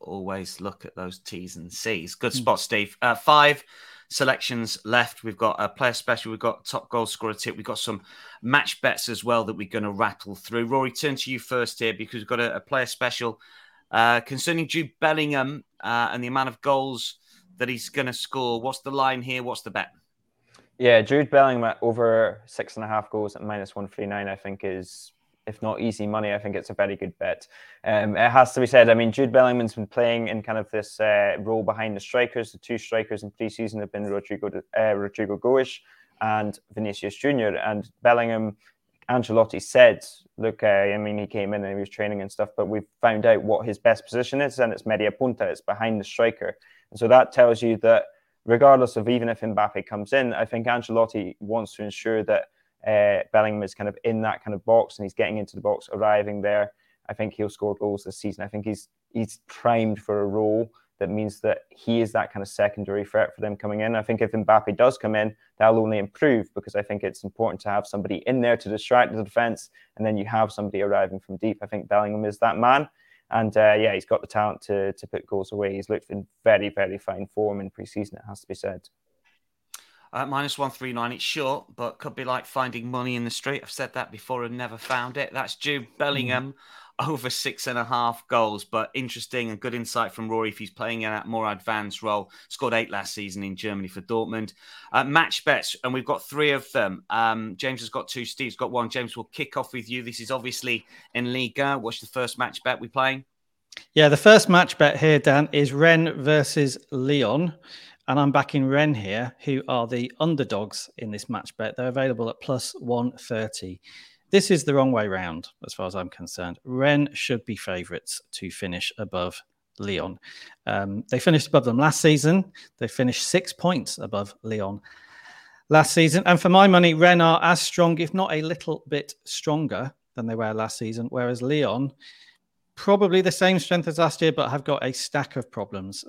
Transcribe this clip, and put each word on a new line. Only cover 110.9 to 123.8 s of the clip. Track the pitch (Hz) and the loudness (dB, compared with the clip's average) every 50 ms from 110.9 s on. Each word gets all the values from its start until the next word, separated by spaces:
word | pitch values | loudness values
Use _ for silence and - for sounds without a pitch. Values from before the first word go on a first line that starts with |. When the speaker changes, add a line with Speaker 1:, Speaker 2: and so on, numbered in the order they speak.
| _ - | _ -14
Speaker 2:
in | - 107 | -12 -10
this | 104 101 - - | -10 -12 -10 -8
match | 117 101 - - - | -10 -10 -10 -12 -10
bet. | - 113 - - | -8 -8 -8 -6
They're | - 123 127 | -4 -6 -4
available | 123 135 131 135 123 113 117 113 | -2 0 0 0 0 -2 -4 -6
at | 117 - | -6 -8
plus | - - 131 127 - - - 370 | -6 -6 -4 -4 -4 -8 -12 -10
one | - 120 120 120 120 123 123 - | -6 -4 -2 -2 -2 -4 -6 -8
thirty. | - - 120 110 110 107 - - - 92 90 - _ - - - - - _ _ _ _ | -10 -6 -6 -4 -4 -6 -8 -10 -12 -12 -14 -14 _ -20 -20 -20 -20 -20 _ _ _ _
This | - 196 190 - 196 | 2 2 4 4 2
is | 156 - | 0 2
the | - 139 | 2 2
wrong | 139 131 135 127 | 4 4 4 2
way | 113 107 104 | 0 0 0
round, | 95 92 92 87 80 82 - - _ _ - | -4 -4 -6 -6 -8 -10 -12 -16 _ _ -18
as | - - | -16 -10
far | - 95 | -8 -8
as | 92 92 | -6 -6
I'm | 95 90 90 | -6 -8 -8
concerned. | - - 90 82 - - 90 87 85 - _ | -12 -16 -16 -14 -10 -10 -10 -10 -10 -12 _
Rennes | 131 127 127 135 147 147 143 147 139 143 | -8 -4 0 2 4 4 4 2 0 -2
should | - - - 127 113 - | -8 -4 -4 -4 -4 -4
be | - 110 | -8 -10
favourites | - - - 92 90 87 - 87 - - - - - - _ - | -10 -8 -8 -6 -6 -6 -8 -10 -12 -10 -10 -12 -12 -14 _ -16
to | - 98 90 | -12 -12 -12
finish | - - - 92 87 87 - - - - | -10 -8 -8 -8 -6 -6 -8 -8 -8 -8
above | 107 92 - 92 90 90 - - - _ _ _ _ _ _ - | -10 -6 -4 -4 -4 -4 -6 -12 -18 _ _ _ _ _ _ -10
Lyon. | 101 101 98 82 76 92 - - _ - - - - - - _ _ | -8 -6 -4 -4 -6 -6 -10 -14 _ -20 -20 -20 -20 -20 -20 _ _
Um, | - - 98 98 98 98 107 - - | -4 -4 -4 -4 -4 -6 -8 -6 -4
they | - 127 | -4 0
finished | - 185 160 151 - - | 2 4 4 4 2 4
above | - 147 120 | 2 2 2
them | 123 113 123 | 4 2 4
last | 143 156 147 - | 2 2 2 4
season. | - 160 151 143 131 156 175 190 185 - _ - - - _ _ | 4 4 4 6 4 4 2 2 2 -2 _ -20 -20 -20 _ _
They | 127 | -8
finished | 113 - - 127 127 123 - - | -8 -2 0 0 0 0 -2 -4
six | - - 180 185 - - | 0 0 0 0 -2 -10
points | - - 175 180 135 | -4 -2 0 0 0